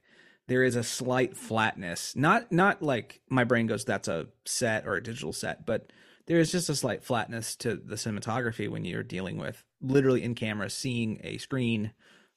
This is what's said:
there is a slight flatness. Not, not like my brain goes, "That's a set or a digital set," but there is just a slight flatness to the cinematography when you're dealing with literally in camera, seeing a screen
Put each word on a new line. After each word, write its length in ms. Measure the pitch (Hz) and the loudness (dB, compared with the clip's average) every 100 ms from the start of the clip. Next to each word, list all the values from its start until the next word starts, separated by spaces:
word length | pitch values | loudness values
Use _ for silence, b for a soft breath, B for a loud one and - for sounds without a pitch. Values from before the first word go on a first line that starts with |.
| b b b b - | b b b b 0
there 160 | 127 | 4
is 100 | 131 | 4
a 80 | 120 | 2
slight 540 | 113 - 123 127 127 - | -2 -4 0 2 2 -2
flatness. 800 | - 110 110 - 90 87 - 117 | -2 2 2 0 -6 -6 -6 2
Not, 340 | 151 226 233 | 4 4 4
not 320 | 170 196 - | 4 4 4
like 380 | 156 123 - - - | 2 0 -2 -14 -2
my 140 | 131 | 2
brain 240 | 120 117 113 | 4 4 2
goes, 160 | 110 | 0
"That's 240 | - 98 - | -2 -2 -2
a 180 | 82 - _ | -4 -6 _
set 420 | - - 117 110 - | -6 -2 0 0 0
or 80 | 92 | -4
a 60 | |
digital 300 | - 120 78 | -4 -8 -8
set," 320 | - - - | -6 -6 -6
but 280 | - 110 - b b b - | -4 -4 -4 b b b 2
there 140 | 165 | 4
is 100 | 160 | 4
just 180 | 180 165 | 2 -2
a 60 | |
slight 300 | 139 131 104 | -2 -2 -2
flatness 500 | - 120 - 117 113 - | -2 -2 -2 -6 -8 -4
to 180 | 120 104 | -4 -4
the 180 | 95 | -6
cinematography 760 | 107 117 101 113 117 117 110 107 | -6 -4 -4 -2 -2 -2 -2 -4
when 160 | 110 | -4
you're 200 | - 110 | -6 -6
dealing 340 | 113 180 190 107 | -6 -6 -6 -6
with 260 | 143 - _ - | -8 -10 _ -8
literally 420 | 131 139 135 123 | 4 6 6 4
in 100 | 107 | 2
camera, 340 | 117 110 104 95 | -2 -4 -4 -4
seeing 520 | - 135 120 110 104 | -4 -2 -2 -2 -4
a 160 | - 110 | -8 -10
screen 540 | - 135 117 113 107 - b b b | -4 0 2 0 -2 -8 b b b